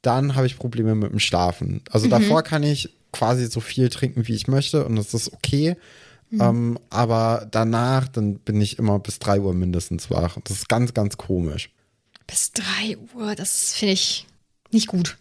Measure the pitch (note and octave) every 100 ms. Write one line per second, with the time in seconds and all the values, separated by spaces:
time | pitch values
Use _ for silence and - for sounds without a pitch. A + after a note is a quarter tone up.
0 | B2+ B2+ C#3 C3+ C3 C3 B2 A#2 A2 A2
1 | G#2 G#2 - F2 F2+ F2 F2+ F#2 - A2
2 | D#3+ A#2 G#3 D#3+ D#3+ D#3 D3 C#3+ - _
3 | _ - A2 B2+ A#2 A2+ - - B2+ -
4 | B2+ - A2+ G#2 - C3+ C#3+ D#3 - A2
5 | G#2 A#2 - - - C#3+ D#3 F3 - -
6 | - - _ A3 G3+ A#2 A#2 A#2 _ -
7 | A#2 A2+ A2+ A2+ A2 A2 A2+ A#2 B2 C3
8 | C3 A#2+ G#2 G2 - G#2 G#2 - A2+ G2+
9 | - - - G2+ G2 F2+ F2+ F2 - E2+
10 | - F2 F2 - - G2 - A2+ A#2+ A#2
11 | G2+ - - F2+ E2 E2+ - _ _ _
12 | _ - - - - - F#3+ F#3+ A3 -
13 | A#3 B3 G#3+ G#3 F#3+ - - - G#3 F#3+
14 | - - - _ _ _ _ A3+ A3 F3+
15 | E3+ -